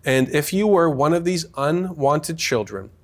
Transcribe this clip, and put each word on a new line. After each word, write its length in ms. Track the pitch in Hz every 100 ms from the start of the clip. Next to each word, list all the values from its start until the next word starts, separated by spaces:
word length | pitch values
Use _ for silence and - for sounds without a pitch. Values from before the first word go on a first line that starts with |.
| -
And 240 | 131 131
if 240 | 147 147
you 140 | 190 214
were 220 | 190 165
one 240 | 135 147
of 120 | 170 170
these 200 | 180 160 -
unwanted 800 | 143 170 185 160 139 151 156 160
children 540 | - 120 104 98 104 _